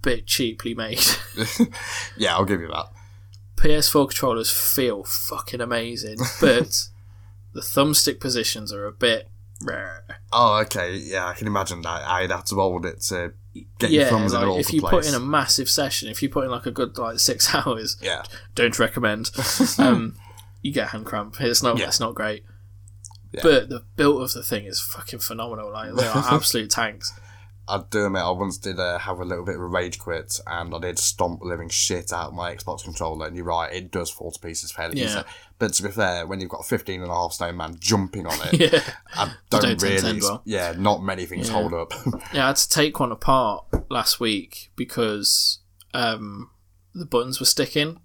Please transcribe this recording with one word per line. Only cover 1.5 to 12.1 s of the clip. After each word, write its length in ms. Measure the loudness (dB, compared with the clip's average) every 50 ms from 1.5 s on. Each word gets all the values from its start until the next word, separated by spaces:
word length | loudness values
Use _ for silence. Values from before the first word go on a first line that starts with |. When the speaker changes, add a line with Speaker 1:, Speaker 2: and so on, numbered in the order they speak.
| 4 2 2 2 2 -10
Speaker 2:
<laughs> 380 | -10 -8 -6 -6 -8 -8 -6
Yeah, 180 | -2 0 2 4
I'll 100 | 2 2
give 160 | 2 2 -2
you 80 | -2 -4
that. 180 | -6 -6 -6 -8 -12 -20 -20 -20 -20 -20 -20 -20 -20 -20 -20 -10 6
Speaker 1:
P 160 | 8 10 10 10
S 160 | 10 8 6
four 200 | 6 6 4 4
controllers 420 | 2 0 0 0 0 0 0 0
feel 540 | 0 2 2 2 2 2 2 2 0 -2 -4
fucking 560 | -4 -4 -4 -4 -4 -6 -6 -8 -8 -6 -6
amazing, 580 | -4 -2 0 -2 -2 -2 -6 -8 -8 -8 -4 -2 -2 -2
Speaker 2:
<laughs> 120 | 0 4
Speaker 1:
but 480 | 6 6 8 6 4 2 0 -2 -2 -4 -10 -18 -18 -20 -20 -20 -20 -20 -20 -20 -20 -14 -14
the 80 | -10
thumbstick 580 | -8 -2 2 4 4 6 6 4 4 4 0 -2
positions 540 | -4 -2 -2 0 0 0 -2 -4 -6 -10 -10
are 140 | -8 -8
a 60 | -8 -4
bit 360 | 0 2 2 2 2 -2 -8 -18 -20 -20 -20 -16 -10 -8
rare. 420 | -6 -6 -6 -8 -10 -12 -14 -16 -16 -16 -18 -8 0 4
Speaker 2:
Oh, 240 | 6 6 6 6 4 2
okay. 340 | 2 0 -2 -2 -2 -4
Yeah, 300 | -6 -8 -4 -4 -4 -4 -4
I 60 | -6
can 120 | -4 -4
imagine 360 | -2 0 0 0 -2 -4 -6 -6
that. 200 | -6 -6 -6 -2
I'd 300 | -2